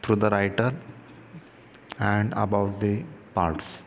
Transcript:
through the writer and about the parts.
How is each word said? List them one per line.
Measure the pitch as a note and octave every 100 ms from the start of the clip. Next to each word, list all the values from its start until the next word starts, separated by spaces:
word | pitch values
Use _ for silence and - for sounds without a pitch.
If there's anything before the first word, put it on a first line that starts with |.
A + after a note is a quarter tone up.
through | - G#2
the | G#2+
writer | G2+ G2 G2 A#2+ D#3 - - - - - E3 - - - - - -
and | G#2 G#2 G#2
about | - G#2 G2+ G2 G2
the | G#2 G#2 - - -
parts. | - E2+ D2+ - -